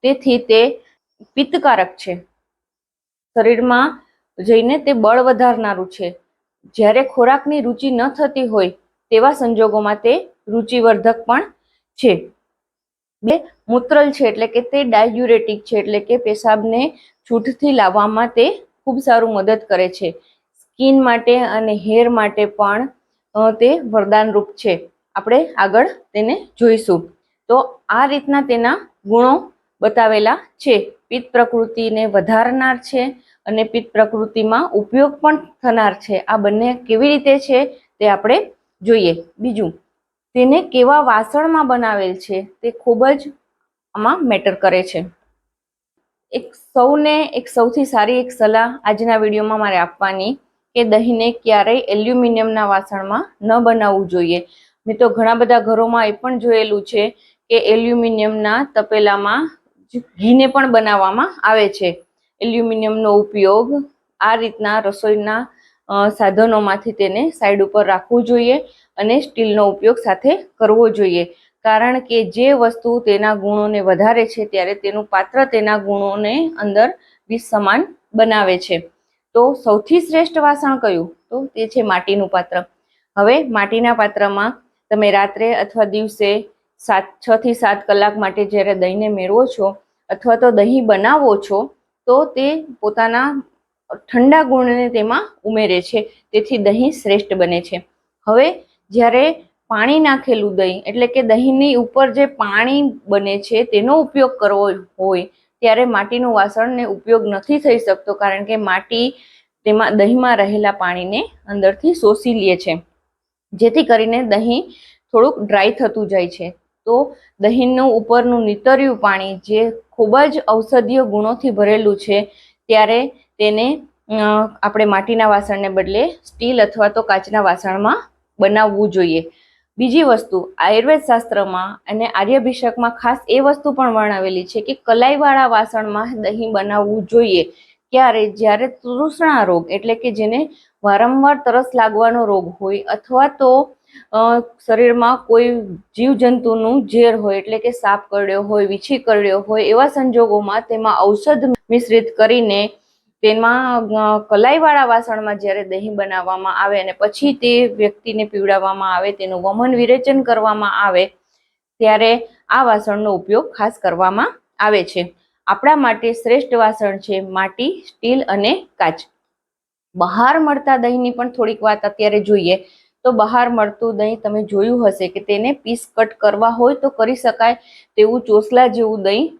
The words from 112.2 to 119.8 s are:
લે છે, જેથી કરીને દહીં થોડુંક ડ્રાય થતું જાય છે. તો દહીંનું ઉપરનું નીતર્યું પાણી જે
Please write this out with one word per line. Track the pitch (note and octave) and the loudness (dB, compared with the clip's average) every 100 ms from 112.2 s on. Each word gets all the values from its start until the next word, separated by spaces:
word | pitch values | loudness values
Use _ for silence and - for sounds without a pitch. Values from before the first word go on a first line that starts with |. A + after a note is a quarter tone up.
| B3 | 0
લે | A3+ F#3+ F3+ | 0 0 0
છે, | F#3+ E3 _ _ _ _ _ _ _ | -2 -6 _ _ _ _ _ _ _
જેથી | F#3+ A#3 D4 | 0 2 2
કરીને | C4 A3+ A3 A#3+ | 2 2 2 -2
દહીં | A#3 G3+ A3+ B3+ A#4 - _ _ - | 0 -2 0 -2 -4 -18 _ _ -2
થોડુંક | A3+ C4+ - | 2 2 0
ડ્રાય | G#3 G#3 G#3 | -2 0 0
થતું | G#3+ A3+ A3 G3+ | 0 -4 -2 -2
જાય | G3 F3 | -2 -4
છે. | F3 F3 - _ _ | -8 -14 -14 _ _
તો | A3 A#3+ C#4+ - _ - | -2 0 0 -8 _ -2
દહીંનું | G#3 A#3+ B3+ B3+ C4 | 0 2 0 2 2
ઉપરનું | A3+ A3+ A#3+ A#3+ A#3+ | 0 2 2 2 0
નીતર્યું | G#3+ G#3 C4 C4 C#4 G#3+ | -2 0 2 2 2 0
પાણી | G#3 F#3+ F#3+ F#3+ | -2 -2 -4 -10
જે | - G#3+ A3+ A3+ | -2 0 0 -4